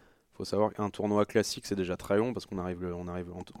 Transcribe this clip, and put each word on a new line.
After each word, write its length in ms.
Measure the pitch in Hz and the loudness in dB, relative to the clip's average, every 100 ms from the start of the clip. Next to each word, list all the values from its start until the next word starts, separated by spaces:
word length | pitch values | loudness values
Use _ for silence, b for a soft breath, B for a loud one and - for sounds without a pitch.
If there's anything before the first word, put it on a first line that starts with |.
| b b b | b b b
faut 100 | - | -12
savoir 300 | 98 98 107 | -2 2 2
qu'un 160 | 95 104 | 2 -4
tournoi 360 | - 104 104 104 | -2 2 4 6
classique, 400 | 110 104 - - | 4 2 -2 -2
c'est 100 | 98 | -2
déjà 200 | 87 90 | 0 -2
très 220 | - 101 | 2 2
long 160 | 123 | 4
parce 120 | 101 - | -2 -6
qu'on 120 | 98 | -6
arrive 240 | 90 87 | -4 -4
le, 120 | 90 | -4
on 140 | 87 90 | -4 -6
arrive 240 | 90 87 | -6 -6
en, 120 | 90 90 - | -10 -12 -12